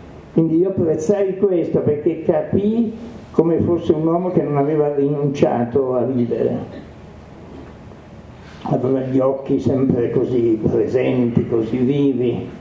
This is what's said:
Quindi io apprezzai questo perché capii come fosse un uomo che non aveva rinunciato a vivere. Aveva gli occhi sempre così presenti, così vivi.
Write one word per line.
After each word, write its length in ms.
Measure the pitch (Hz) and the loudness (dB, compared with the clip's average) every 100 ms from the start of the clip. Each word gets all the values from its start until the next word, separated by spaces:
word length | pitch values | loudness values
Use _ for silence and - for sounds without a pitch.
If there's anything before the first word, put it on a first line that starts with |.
| - - - | -20 -20 -2
Quindi 260 | - 160 160 | 0 2 2
io 120 | 190 | 2
apprezzai 680 | 185 170 151 - 202 196 - | 2 0 0 0 0 0 2
questo 440 | 202 175 - 156 | 2 2 0 0
perché 420 | 143 147 170 156 | 0 0 0 0
capii 720 | - 156 151 190 208 233 214 - - - - | 0 0 0 0 2 0 -2 -4 -14 -16 -4
come 280 | - 160 160 | 0 2 2
fosse 320 | - 170 - | 2 0 0
un 140 | 156 160 | 0 2
uomo 240 | 170 185 | 0 0
che 120 | - | 0
non 140 | 143 143 | 0 0
aveva 380 | 143 156 147 | 2 2 0
rinunciato 1000 | 143 139 143 143 120 160 120 120 135 131 | 0 0 0 -2 2 2 2 0 0 0
a 80 | 127 | 0
vivere. 840 | 123 123 117 117 120 - - - - - - - - - - - - - - - - - - - - - | 0 0 -2 0 -2 -2 -8 -14 -16 -18 -20 -20 -20 -20 -18 -18 -18 -20 -20 -20 -20 -20 -20 -20 -20 -12
Aveva 380 | - 131 127 135 | -2 0 2 0
gli 180 | 127 131 | 2 2
occhi 400 | 131 - - 131 | 2 0 0 0
sempre 520 | - 131 131 120 117 | 2 2 2 2 2
così 500 | 139 117 123 117 107 | 0 0 2 2 2
presenti, 840 | 113 117 104 127 131 127 117 117 - | 0 0 0 0 2 2 2 0 0
così 300 | 117 107 127 | 0 0 0
vivi. 720 | 127 147 139 120 120 95 90 - | 0 2 2 2 0 -2 -6 -14